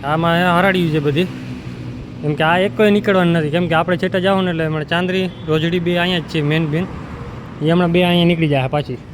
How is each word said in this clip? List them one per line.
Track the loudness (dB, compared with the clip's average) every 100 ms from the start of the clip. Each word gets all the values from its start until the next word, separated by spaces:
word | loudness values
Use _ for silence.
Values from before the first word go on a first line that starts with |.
| 0
આમાં | 0 2 2 4 4
હરાડ્યું | 2 2 0
છે | 0 0
બધી, | 0 -2 -6 -10 -10 -12 -12 -12 -12 -14 -6
કેમ | -4 0
કે |
આ | 2 4 0
એકોય | 2 4
નીકળવાનું | 4 2 2 4 2
નથી, | 0
કેમ | 0 2
કે | 0
આપણે | 2 0
છેટા | 0 0 2
જાઓ | 2
ને | 0
એટલે | -2 -2
હમણાં | -2 -2
ચાંદરી, | -2 0 -2 -2 -6 -2
રોજડી | 0 0 0 0
બે | 0
અહીંયા | 0 -2
જ | -2
છે | -2 0
મેન | 0 0
બેન, | -2 -4 -8 -12 -12 -12 -12 -14 -4
એ | 2
હમણાં | 2 4
બે | 2 2
અહીંયા | 4 4
નીકળી | 2 2
જાય | 2 0
પાછી. | -2 -4 -10 -12